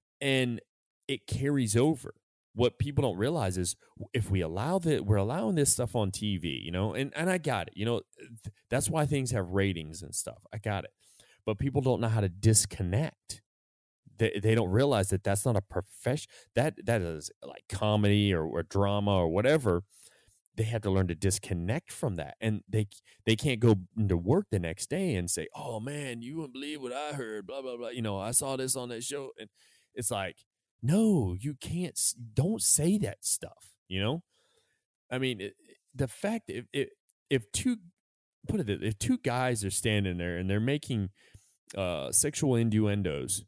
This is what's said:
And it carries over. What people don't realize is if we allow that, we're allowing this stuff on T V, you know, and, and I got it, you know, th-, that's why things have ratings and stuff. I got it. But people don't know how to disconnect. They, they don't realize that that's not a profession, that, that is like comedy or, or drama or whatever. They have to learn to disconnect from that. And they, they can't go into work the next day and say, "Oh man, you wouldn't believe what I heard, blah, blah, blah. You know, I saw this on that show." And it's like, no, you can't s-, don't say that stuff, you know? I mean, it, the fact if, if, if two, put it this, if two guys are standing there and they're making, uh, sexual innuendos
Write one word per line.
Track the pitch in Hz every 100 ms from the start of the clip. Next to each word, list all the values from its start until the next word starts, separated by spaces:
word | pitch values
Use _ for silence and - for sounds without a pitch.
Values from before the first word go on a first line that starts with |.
| _ -
And | 139 135 123 113 - _ _ _ -
it | 139 -
carries | 127 139 143 113 110
over. | 143 156 - - _ _ _
What | 104 123 -
people | 143 143
don't | 135 90
realize | 120 165 98 90
is | 87 - _ - -
if | 123 98
we | 95
allow | 80 87 131 185
that, | 170 127
we're | 95 104
allowing | 101 156 220 175
this | 139
stuff | - 120 120
on | 98
T | - 107 92
V, | 80 65
you | 60
know, | 90 104
and, | 87 139 -
and | 170
I | 185
got | 147 113 85
it, | -
you |
know, | 110 117 - -
th-, | - 117 - - -
that's | 127 -
why | 160 147
things | 147 127
have | 110 90
ratings | 95 98 85 78 80
and | 82
stuff. | - - 57 -
I | 107
got | 107 101
it. | - _ _ - - _
But | - 107
people | 139 135
don't | 131 107
know | 113
how | 113
to | 98
disconnect. | 87 110 113 - - 90 98 156 - - - _ _ _ _ _ _ _ -
They, | 113 104
they | 107
don't | 113 92
realize | 101 139 117 92
that | 98
that's | - 101
not | 135 107
a |
profession, | - 92 - - - 147 - - -
that, | - 151 - -
that | 117
is | 85 80 73 -
like | 67 - -
comedy | 98 107 104 104 104 101
or, | 90
or | 80 82
drama | 82 98 101 101 101 98
or | 85
whatever. | 87 120 156 120 87 - - - _ _ _ _
They | -
have | 110 117
to | 101
learn | 95 92
to | 82
disconnect | 95 92 - 90 85 135 -
from | - 139
that. | 90 71 -
And | 110 107 -
they, | 110 101 - - _ -
they |
can't | 113 147 120
go | 117 104 90 -
into | 101 87
work | 87 165 208
the | 101
next | 85 - -
day | 160 190 104
and | 87
say, | - 78 -
"Oh | 147 113
man, | 117 147 139 117
you | 117 156
wouldn't | 147
believe | 127 143 151
what | 127
I | 127 151
heard, | 139 113 107 98
blah, | 135
blah, | 131 120
blah. | 117
You | 123
know, | 110 98
I | 104
saw | 120 139 131
this | 131 135
on | 123
that | 117
show." | 123 143 135 -
And | 104 _ _ _ _ -
it's | 113
like, | 107 92 - _ _ _ _
no, | 120 185 226 185 98 92
you | 131
can't | 139 - 170 180
s-, | - -
don't | - 113 107 160 220
say | - - 165 107
that | 101 -
stuff, | - - - - - - -
you | 95
know? | 107 160 - _ _ _ _ _ _ _ -
I | 127
mean, | 131 113
it, | 98 - _ - _
the | 131 135
fact | - - - -
if, | 104 123
if, | 143 - - _ _ -
if | 135 -
two, | - 254 233 175 _ _ _ _ _ -
put | 220
it | 117
this, | 98
if | 104 107
two | - 247
guys | 135 123 127 117
are | 101
standing | - 117 107 95 87
there | 87 87
and | 92
they're | 101
making, | 117 147 - 117 95 - _ - _ _ -
uh, | 98 92 82 64
sexual | - 147 - 143
innuendos | 120 117 107 107 101 90 71 64 -